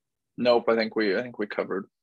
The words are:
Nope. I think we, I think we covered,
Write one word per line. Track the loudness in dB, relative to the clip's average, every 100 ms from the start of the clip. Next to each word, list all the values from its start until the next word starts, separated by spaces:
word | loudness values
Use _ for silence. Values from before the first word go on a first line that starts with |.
| _ _ _ -2
Nope. | 2 4 4
I | 0
think | 0 0
we, | 0 0
I |
think | -4 -6
we | -6
covered, | -4 -4 -6 -8 _